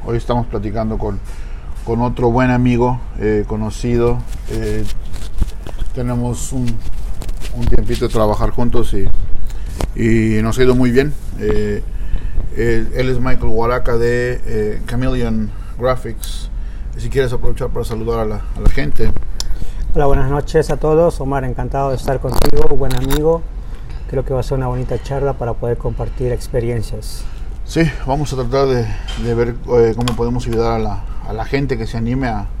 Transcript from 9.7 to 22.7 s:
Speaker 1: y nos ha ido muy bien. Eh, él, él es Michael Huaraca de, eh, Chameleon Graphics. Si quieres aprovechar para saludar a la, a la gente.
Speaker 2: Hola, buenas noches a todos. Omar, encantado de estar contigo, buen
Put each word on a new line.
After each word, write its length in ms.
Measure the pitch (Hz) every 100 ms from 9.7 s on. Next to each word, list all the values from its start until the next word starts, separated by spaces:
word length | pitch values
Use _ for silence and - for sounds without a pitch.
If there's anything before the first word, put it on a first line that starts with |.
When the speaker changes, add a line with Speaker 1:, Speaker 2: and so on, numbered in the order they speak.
| - - -
Speaker 1:
y 400 | 110 113 110 107
nos 160 | 113 110
ha 60 |
ido 100 | 127
muy 160 | 127 127
bien. 220 | 120 143 - - -
Eh, 440 | 104 107 104 104 - - - - - - -
él, 340 | - 117 113 110
él 140 | 123 127
es 100 | 127
Michael 300 | 123 127 113
Huaraca 460 | 113 113 123 127 117
de, 440 | 120 120 123 117
eh, 360 | - 107 107 104 -
Chameleon 640 | 123 127 127 117 110 104 - - -
Graphics. 720 | 123 127 120 - - - - - - - - -
Si 120 | -
quieres 240 | 139 127
aprovechar 360 | 120 - - 123
para 140 | 120
saludar 340 | 110 110 113 117
a 60 |
la, 100 | 151 - -
a 60 | -
la 80 | 101
gente. 420 | - 147 139 - - - - - - - - -
Speaker 2:
Hola, 120 | 156
buenas 240 | 143 139 135
noches 380 | 143 - 160 139
a 80 | 143
todos. 420 | 156 156 170 -
Omar, 240 | 135 139
encantado 460 | 131 127 123 139 139
de 80 | 127
estar 220 | - 127
contigo, 480 | 135 120 - 147
buen 260 | 156